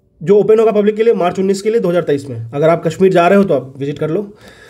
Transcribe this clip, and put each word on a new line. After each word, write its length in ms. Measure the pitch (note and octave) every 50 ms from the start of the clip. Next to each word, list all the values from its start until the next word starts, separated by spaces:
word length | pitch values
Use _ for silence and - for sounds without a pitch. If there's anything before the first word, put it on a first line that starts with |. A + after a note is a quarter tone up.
| _ _ _ -
जो 160 | D#3 E3 G3+ G#3
ओपन 200 | G3 G#3 A3 A3+
होगा 120 | A3+ G#3+
पब्लिक 260 | G3 G#3 G3 G#3 G#3
के 60 | G#3
लिए 120 | A3+ A#3 A3
मार्च 240 | F#3+ E3+ F3+ E3+ F#3+
उन्नीस 240 | F#3+ F#3+ G3 G3
के 80 | - G#3+
लिए 100 | A3 A#3
दो 80 | F#3 F3
हज़ार 140 | F3 F3
तेईस 280 | - - D3 C#3 - C3
में। 200 | A#2+ A2+ A2+ A#2 C#3+
अगर 140 | C#3+ D#3 D#3+
आप 160 | E3+ E3 E3+
कश्मीर 280 | E3 D#3+ - F#3+ F#3+
जा 160 | E3 F3 E3+ F3+
रहे 100 | G3 G3+
हो 60 | F#3+
तो 100 | D#3+ D3+
आप 200 | C3 B2+ - - C3
विजिट 200 | C#3 C#3+ D3 -
कर 120 | D#3 D#3
लो। 240 | D#3+ G3+ G#3 G3+ - _ - - - - -